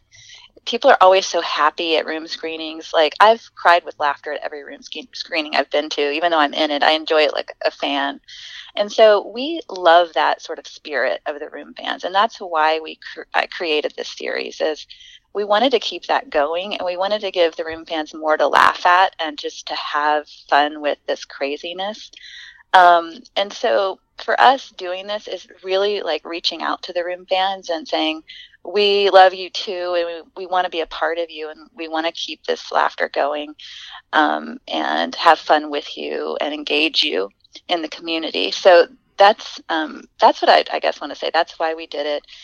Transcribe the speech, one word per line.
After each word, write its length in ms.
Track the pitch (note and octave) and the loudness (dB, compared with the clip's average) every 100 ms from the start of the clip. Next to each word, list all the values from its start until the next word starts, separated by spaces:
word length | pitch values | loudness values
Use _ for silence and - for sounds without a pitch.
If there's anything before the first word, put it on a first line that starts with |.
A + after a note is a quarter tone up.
| _ _ - - - _ - | _ _ -20 -20 -20 _ -8
People 240 | A#3+ C#4 | 2 4
are 80 | - | 8
always 280 | F#3 F#3+ F#3+ | 8 6 2
so 140 | F3 | -4
happy 540 | E3+ - D3+ - E3+ D#3 | -4 0 0 0 -2 -2
at 120 | - | -2
room 200 | D#3+ D#3+ | -8 -10
screenings. 640 | - D#3+ D#3+ D#3+ D#3+ - | -10 -10 -8 -10 -12 -4
Like, 220 | E3+ D3+ - | 0 0 6
I've 280 | G#3 A3+ - | 6 6 -2
cried 320 | - F#3 F3 D#3 | 0 4 4 2
with 140 | - | -4
laughter 340 | D3 C#3+ - | -4 -2 -8
at 100 | D3 | -8
every 200 | - D3+ | -8 -10
room 180 | C#3+ C#3+ | -14 -18
ske-, 340 | - D#3 C3 - | -14 -16 -14 -16
screening 400 | - E3 D3+ D3 | -8 -6 -2 -2
I've 140 | C#3+ | 0
been 200 | D3+ D3+ | -2 -2
to, 200 | - C#3+ | -2 -2
even 200 | D3 F3 | 0 0
though 80 | D#3+ | 2
I'm 160 | C#3+ D3 | 0 0
in 160 | D#3 | -2
it. 100 | C#3+ | 2
I 120 | D3+ | 2
enjoy 280 | D#3 D#3+ D#3 | 2 2 2
it 120 | D3+ | 2
like 180 | - - - | 0 -8 -6
a 60 | - | -6
fan. 480 | - C#3+ C#3+ C#3 - _ - - - - - | -4 -4 -2 -4 -8 _ -20 -18 -20 -14 -6
And 160 | G#3 | -4
so 360 | A3+ A3 G#3 - | 6 6 6 0
we 340 | G#3+ C#4 E4 - | -8 -6 -8 -10
love 440 | F#3 F3 E3+ E3+ | 0 6 6 4
that 280 | D#3+ D3 - | 0 0 -2
sort 160 | - D3+ | -6 -14
of 60 | - | -14
spirit 540 | - - C#3 B2+ - - | -18 -8 -2 -2 -2 -6
of 120 | C#3+ | -10
the 100 | D3+ | -12
room 240 | C#3+ - E3 | -14 -16 -14
fans. 280 | - - | -10 -8
And 120 | E3+ F#3+ | -4 0
that's 220 | A3+ - | -2 -4
why 400 | F#3+ D#3+ D#3 D#3+ | -6 0 0 0
we 160 | D#3 - - | -4 -16 -16
cr-, 80 | - - | -16 -6
I 120 | - - | -4 -4
created 480 | - F3 D3+ - - | -4 -2 -2 -4 -8
this 140 | - | -12
series, 500 | - - - B2+ - | -10 -8 -6 -8 -4
is 280 | D#3+ D3+ - - - - _ | -4 -4 -12 -20 -20 -20 _
we 100 | G3 G3+ | -8 0
wanted 260 | G#3 B3+ | 2 2
to 80 | A#3+ | 0
keep 280 | - F3 - | -2 -10 -4
that 220 | D3+ - | -4 0
going, 440 | D#3 C#3+ E3+ G3 - | -2 0 -2 -6 -6
and 100 | F3+ | -6
we 120 | F3+ | -4
wanted 240 | F#3+ G#3+ | -2 -2
to 100 | G3 | -4
give 240 | F#3 E3+ D#3+ | 0 0 0
the 80 | D#3+ | -8
room 200 | D#3+ D#3+ | -10 -8
fans 280 | E3 D#3 | -6 -6
more 220 | D#3+ D#3 D#3 | -6 -2 2
to 120 | D3 | 4
laugh 380 | - - - F3+ | 6 4 4 4
at 300 | F3+ F#3+ - | 4 4 0
and 180 | D#3+ D3 | -8 -8
just 300 | D#3+ - - | -12 -12 -10
to 80 | D3+ | -10
have 520 | - D3+ D3+ D3+ D3 - - | -6 -2 0 0 -2 -18 0
fun 320 | D3 D3 D3+ | 2 2 -2
with 160 | D3 - - | -4 -4 -6
this 200 | C#3 - | -8 -8
craziness. 840 | - C#3 D3 E3+ F3 G3 A3 - - - - - - _ | -8 -6 -6 -10 -8 -8 -10 -18 -20 -20 -20 -20 -20 _
Um, 400 | F#3 F3 E3+ E3 E3 - - | 6 8 6 2 -12 -8 -6
and 180 | G3+ | -4
so 460 | - A3+ A3+ G3 - _ - | -2 0 2 0 -4 _ -12
for 160 | - - | -4 4
us, 300 | A#3+ C4+ - | 4 4 -4
doing 340 | - F3+ F#3 G3+ | -12 -8 -8 -8
this 200 | G#3 - | -10 -8
is 200 | F#3 - - | -12 -12 -16
really, 380 | F#3+ F#3+ G3+ G3+ | -4 0 0 -2
like, 240 | - D#3 E3 | -4 -6 -6
reaching 360 | E3+ - E3 | -6 -6 -6
out 180 | D3+ - | -6 -6
to 100 | - | -6
the 100 | F3 | -6
room 220 | F3 F3+ F#3 | -6 -8 -4
fans 420 | F#3 F#3+ F#3+ F#3 | -2 -2 -4 -6
and 180 | E3 C#3+ | -8 -4
saying, 360 | D#3+ D#3+ D#3 - - - _ - | -2 -2 -4 -12 -20 -20 _ -4
"We 460 | F#3+ G3+ G3+ G3+ | 0 2 4 6
love 220 | F#3+ F#3 F#3+ | 8 8 4
you 160 | F3+ | -10
too, 420 | - - F3+ F3+ F3 | -10 -8 -6 -2 -2
and 100 | E3+ E3+ - - | -4 -8 -14 -14
we, 80 | |
we 20 | F3+ | -4
wanna 220 | F3+ F3+ | -2 -2
be 80 | F3 | -4
a 60 | D#3 | -6
part 320 | - D#3+ E3 | -4 -4 -2
of 100 | E3 | -6
you, 200 | D#3 D#3 | -8 -12
and 180 | D#3 D3+ - | -14 -20 -14
we 120 | D#3+ | -6
wanna 240 | D#3+ E3 | -4 -4
keep 300 | - - D3+ - | -6 -10 -10 -6
this 260 | D#3+ - | -6 -2
laughter 360 | - D3 - E3 | -2 -2 -2 -4
going, 400 | D#3 C#3+ D3+ D3 D#3 - - - - _ | -2 -2 -4 -8 -16 -20 -20 -20 -20 _
um, 460 | - D3+ D3+ D#2 D3 - | 0 2 0 -6 -16 -10
and 460 | E3 D3 D3+ E2+ - | -6 -4 -2 -4 2
have 220 | E3+ D#3 | 4 4
fun 300 | - D#3 D3+ | 2 0 0
with 280 | D3 - - | -8 -8 -12
you 400 | D3 D3+ D3+ D#3+ | -10 -8 -8 -6
and 100 | D3 | -6
engage 500 | D3+ D3 D3+ D#3 - | -6 -4 -2 0 0
you 260 | D3+ F#2 G2 _ _ - - | -2 -2 -6 _ _ -20 -6
in 160 | F3 | -6
the 60 | D#3 | -6
community." 600 | - E3+ E3 D#3+ - - | -12 -8 -6 -4 -4 -4
So 360 | - G3 F3 - _ _ - | 2 8 8 6 _ _ 4
that's, 420 | G3 A3+ - - - | 4 4 -6 -18 -6
um, 360 | E3 D#3 - - _ | -6 -6 -10 -18 _
that's 220 | A3 - | 4 4
what 80 | A#3 | 4
I, 140 | E3 - D#3 | 4 2 -2
I 40 | |
guess, 200 | D#3 - | -4 -4
wanna 160 | D3 C#3 | -12 -8
say. 140 | C#3+ | -2
That's 280 | D#3+ E3+ - | -2 -2 -4
why 160 | E3 D#3+ | -6 -6
we 100 | E3 | -10
did 220 | D3 D3 | -8 -4
it. 160 | D3 - - | -6 -8 -20